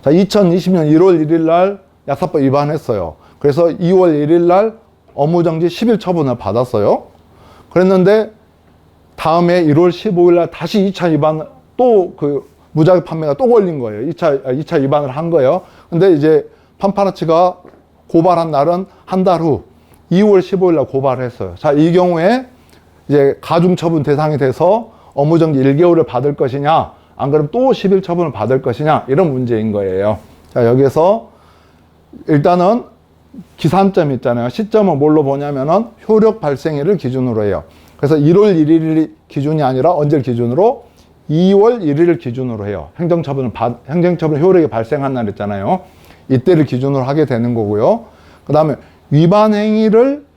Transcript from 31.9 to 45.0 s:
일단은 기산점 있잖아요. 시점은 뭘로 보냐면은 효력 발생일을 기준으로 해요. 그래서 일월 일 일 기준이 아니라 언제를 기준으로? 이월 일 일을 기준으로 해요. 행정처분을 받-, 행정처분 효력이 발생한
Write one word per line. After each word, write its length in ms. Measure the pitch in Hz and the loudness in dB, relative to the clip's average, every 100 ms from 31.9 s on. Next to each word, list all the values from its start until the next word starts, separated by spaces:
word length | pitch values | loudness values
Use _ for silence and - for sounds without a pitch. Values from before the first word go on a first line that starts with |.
| _ _ - - | _ _ -16 -2
일단은 560 | 147 170 180 175 240 - _ _ _ _ - - - | 0 2 2 2 0 -6 _ _ _ _ -20 -20 -4
기산점 560 | 160 180 196 190 147 | -2 2 2 0 -2
있잖아요. 360 | 127 131 120 120 | -2 -2 -2 -4
시점은 500 | - 208 214 196 147 | -6 -2 0 0 2
뭘로 240 | 151 156 | 2 2
보냐면은 640 | 139 139 147 139 139 185 226 _ - | 0 -4 -6 -6 -2 -2 -2 _ -2
효력 340 | 214 220 220 | 2 2 0
발생일을 560 | 151 139 165 147 151 202 | -6 -4 -4 -4 -2 -2
기준으로 460 | 127 131 127 110 | -4 -4 -4 -2
해요. 200 | 104 87 - - - - | -2 -4 -8 -20 -20 -6
그래서 220 | 139 156 | -2 2
일월 400 | 147 180 208 170 | 4 4 4 2
일 120 | 151 | 2
일 460 | 165 160 160 156 - _ | 2 2 -2 -2 -8 _
기준이 340 | 151 139 156 | -6 -4 -2
아니라 300 | 135 131 151 | -2 0 0
언제를 300 | 165 147 151 | 0 0 0
기준으로? 600 | 131 117 120 131 214 277 - _ _ _ - | -2 -4 -2 0 0 0 -14 _ _ _ -6
이월 520 | 156 185 196 220 247 | 0 2 4 2 0
일 160 | 160 143 | -4 0
일을 200 | 175 165 | 0 0
기준으로 500 | 131 120 127 110 101 | -4 -8 -8 -8 -8
해요. 220 | 95 73 - | -8 -10 -8
행정처분을 540 | 170 170 143 135 127 | -2 -2 -2 -6 -6
받-, 260 | - 113 120 - | -4 -6 -6 -6
행정처분 520 | 170 175 175 160 151 | -2 0 0 -2 0
효력이 260 | 180 185 151 | 2 2 2
발생한 460 | 113 113 147 | -2 -4 -4